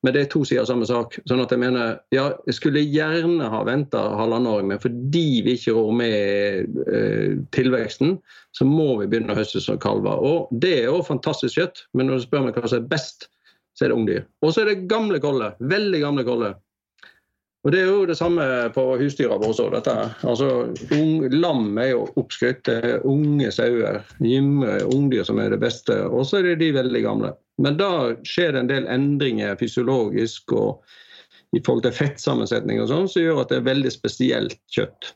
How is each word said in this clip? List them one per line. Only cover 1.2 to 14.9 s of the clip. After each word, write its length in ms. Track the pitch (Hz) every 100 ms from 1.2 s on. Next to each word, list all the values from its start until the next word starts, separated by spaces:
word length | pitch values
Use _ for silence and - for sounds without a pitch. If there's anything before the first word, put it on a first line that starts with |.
| -
Sånn 120 | 127
at 100 | 120
jeg 80 | 123
mener, 360 | 123 127 117 110 _
ja, 140 | 135 139 - -
jeg 80 | 131
skulle 260 | 156 143
gjerne 680 | 151 147 156 165 165 170 123
ha 80 | 110 104
ventet 500 | 131 143 113 104 104
halvannenåring, 520 | 113 113 120 107 98
men 100 | 98
fordi 440 | - 120 131 160 160 123 104
vi 100 | 123
ikke 160 | - 113
rår 160 | 110 113
med, 840 | 117 107 101 101 101 98 - - -
eh, 420 | - 107 107 101 101 -
tilveksten, 640 | - 127 127 107 - 143 185 _ - _ -
så 100 | 131
må 220 | 151 151 120
vi 80 | 98
begynne 240 | 113 110
å 40 | 107
høste 240 | 107 -
som 160 | 107 104
kalver. 400 | 104 104 101 101
Og 260 | 135 165 - 117
det 100 | 175 156
er 80 | 117
jo 140 | 165 170
fantastisk 520 | 139 - 151 127 -
kjøtt, 260 | 175 - -
men 140 | 131 131
når 140 | 135
du 40 | 117
spør 200 | 151 131
meg 120 | 113
hva 100 | 113
som 140 | 120
er 80 | 120
best, 340 | 156 - - - _ _ _ _
så 100 | -
er 80 | 135
det 60 | 120
ungdyr. 280 | 107 - - _
Og 120 | 156
så 80 | 165
er 100 | 214
det 160 | 202 185